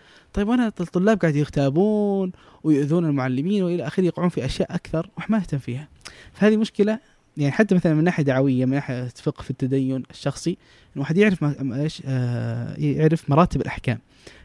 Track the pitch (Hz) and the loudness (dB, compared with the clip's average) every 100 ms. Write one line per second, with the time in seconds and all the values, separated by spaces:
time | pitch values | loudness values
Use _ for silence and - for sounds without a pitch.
0 | _ - _ - 202 247 233 - 175 180 | _ -20 _ -4 0 2 0 -2 -4 0
1 | 196 214 165 143 147 - 139 143 208 214 | 2 4 2 2 0 0 0 2 2 2
2 | 202 196 185 - - - 156 147 143 170 | 0 0 -2 -6 -18 -6 2 2 2 2
3 | 170 143 127 127 156 208 180 175 143 - | 2 0 0 -2 0 0 0 -2 -4 0
4 | 180 165 175 - 123 - 180 180 - 160 | 0 2 -2 0 -4 -2 -4 -4 -4 -6
5 | 165 - - 220 180 143 127 123 151 - | -6 -8 -2 -2 -2 -6 -6 -10 -10 -18
6 | - - - - 202 214 226 - 208 220 | -20 -20 -14 2 4 4 2 0 0 -2
7 | - _ _ - 143 135 220 180 175 156 | -8 _ _ -2 0 2 2 2 2 2
8 | 170 170 143 131 139 127 127 139 139 123 | 2 2 0 2 2 2 0 0 -4 -6
9 | 123 - - - - 139 131 135 131 131 | -8 -8 -6 -6 -8 -6 -2 0 0 -4
10 | 123 - 147 - - 185 _ - _ - | -8 -8 -8 -6 -6 -6 _ -20 _ -8
11 | 139 170 208 185 147 139 135 123 151 - | -2 2 2 2 -2 -2 -4 -4 -4 -6
12 | 131 131 123 120 117 117 120 101 147 139 | -4 -2 -2 -2 -4 -6 -8 -4 -2 2
13 | 156 165 - 143 180 139 - - - 113 | 2 2 2 4 4 2 -4 -6 -4 -4
14 | - _ - - | -6 _ -20 -20